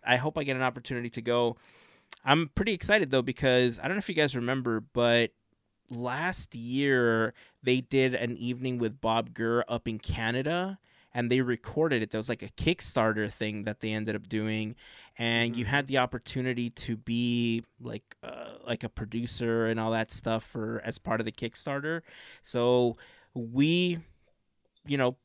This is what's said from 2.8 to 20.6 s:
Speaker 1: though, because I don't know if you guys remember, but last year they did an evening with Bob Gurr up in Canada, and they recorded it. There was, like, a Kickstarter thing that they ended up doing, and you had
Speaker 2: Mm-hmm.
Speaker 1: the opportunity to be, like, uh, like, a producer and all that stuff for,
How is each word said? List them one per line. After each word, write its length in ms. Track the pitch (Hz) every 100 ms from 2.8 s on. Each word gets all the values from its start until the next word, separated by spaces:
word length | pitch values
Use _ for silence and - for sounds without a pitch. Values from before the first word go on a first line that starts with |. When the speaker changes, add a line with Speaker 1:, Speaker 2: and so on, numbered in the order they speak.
| - 208 156
Speaker 1:
though, 100 | 131
because 580 | 127 120 139 127 123 117
I 40 | 135
don't 80 | 196
know 20 |
if 100 | 196
you 60 |
guys 220 | 165 147 131
remember, 440 | 120 135 123 110
but 520 | - - 120 117 117 _ _ _ _ _ _
last 640 | 117 123 127 175 185 -
year 800 | - 117 127 143 131 120 113 110 - - _
they 180 | 127 127
did 340 | 127 135 131
an 220 | 127 117 120
evening 420 | 120 123 127 123
with 220 | 113 -
Bob 340 | 113 113 113
Gurr 300 | - 113 117 -
up 200 | 117 -
in 100 | 110
Canada, 800 | - - 113 123 139 170 185 190 _ _ _
and 180 | 120 120
they 100 | 127
recorded 640 | 123 120 - - 160 131
it. 80 | 110
There 80 | 110
was, 100 | 113
like, 140 | 113
a 60 | 101
Kickstarter 800 | - - 175 - - 110 107 104
thing 340 | - 110 107
that 160 | 104 104
they 120 | 110
ended 220 | 107 107 107
up 120 | -
doing, 480 | 110 110 110 107 117 - - - -
and 380 | 117 117 117 117
you 80 |
had 200 | 110 139
Speaker 2:
Mm-hmm. 80 | 139
Speaker 1:
the 60 | 131
opportunity 720 | 127 127 - 131 127 123 120
to 260 | - - 110
be, 680 | - 117 120 120 120 113 - _
like, 360 | 123 113 _ -
uh, 300 | - 127 117 117 -
like, 180 | 117
a 40 | 117
producer 760 | - 110 120 120 - 117 113 113
and 120 | 113
all 100 | 110
that 200 | 113 110
stuff 320 | - - 113
for, 360 | - 120